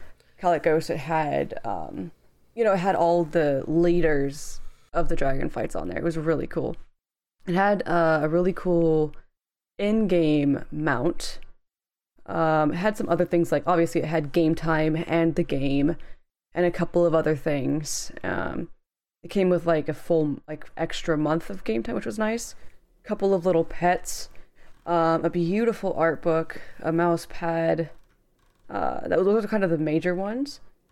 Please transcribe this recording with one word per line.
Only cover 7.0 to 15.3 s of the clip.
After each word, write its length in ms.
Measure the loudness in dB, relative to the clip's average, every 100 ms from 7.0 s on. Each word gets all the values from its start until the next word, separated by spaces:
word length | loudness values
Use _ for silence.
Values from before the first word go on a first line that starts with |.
| _ _ _ _ -2
It 80 |
had, 280 | 2 2 2 0
uh, 340 | 2 4 4
a 60 | 2
really 240 | 2 0
cool 640 | 0 0 2 4 4 0 -4 -18 _ _ _ _ -4
in-game 880 | 0 2 2 4 4 4 2 0 -2
mount. 680 | -4 -2 0 0 -2 -4 -8 -12 -18 _ _ _ _ _ _ -6
Um, 460 | 0 2 2 2
it 40 | 0
had 200 | -2 -2
some 120 | 0
other 160 | 0
things, 260 | 2 2 2
like, 100 | 0 2
obviously 340 | 2 2 0
it 40 | 0
had 240 | -2 0
game 220 | 2 2
time 480 | 2 0 2 2 0 0
and 280 | 2 2